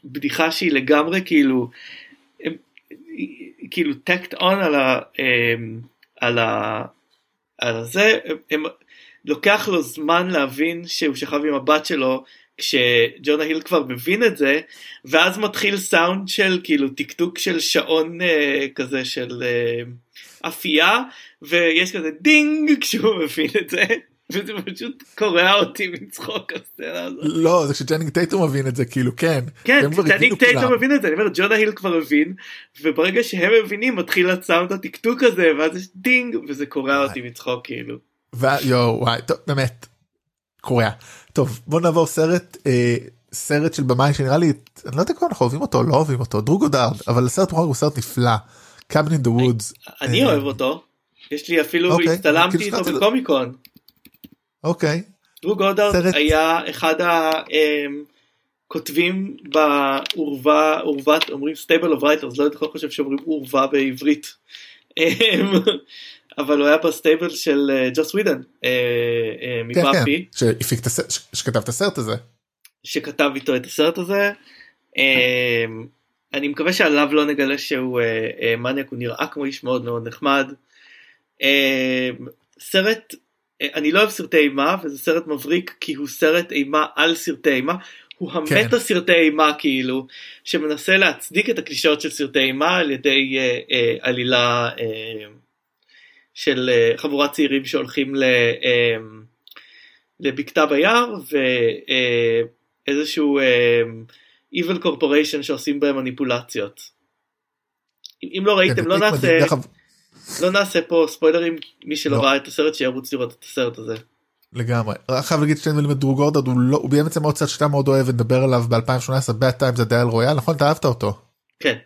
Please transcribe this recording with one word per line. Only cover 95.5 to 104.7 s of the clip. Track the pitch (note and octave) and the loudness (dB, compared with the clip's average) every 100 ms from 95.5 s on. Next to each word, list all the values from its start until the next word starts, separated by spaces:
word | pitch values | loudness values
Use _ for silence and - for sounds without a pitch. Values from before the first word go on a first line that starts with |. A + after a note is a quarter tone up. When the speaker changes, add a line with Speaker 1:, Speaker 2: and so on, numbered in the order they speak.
| _ _ _ _ _ - _ _ | _ _ _ _ _ -20 _ _
Speaker 1:
של, | - - C3 B2+ | -4 -2 0 2
אה, | A#2+ A#2 A#2 | 4 4 2
חבורת | D3+ C#3+ C#3+ | -2 0 0
צעירים | D3 C#3+ C#3 | 2 0 0
שהולכים | C3+ C#3+ C3 - C3+ | -2 -4 -4 -4 -4
ל-, | C#3 C3 B2 A#2 A#2 | 0 2 4 2 0
אה, | B2+ A#2+ A#2+ A2+ A2 A2 A2+ _ - - _ - - _ _ _ | 0 2 2 0 -8 -20 -20 _ -20 -20 _ -20 -20 _ _ _
לבקתה | C#3 C3 C#3+ - D3 | -6 -4 -4 0 2
ביער, | C#3+ F3+ A#3 A#3+ G3+ C#3 | 4 4 4 0 -6 -4
ו-, | D3 C3 B2+ A#2 - - | 0 0 2 0 0 -2
אה, | C3 B2 A#2+ A#2 A#2 A#2 _ _ _ - | 0 2 2 2 0 -2 _ _ _ -4
איזשהו, | C#3+ D3+ - D3 C#3 | -2 -2 0 0 2
אה, | C3 A#2+ A#2+ A#2+ A#2 A2+ A#2 _ _ _ _ | 4 4 4 2 0 -6 -20 _ _ _ _
evil | - E3+ | -4 -2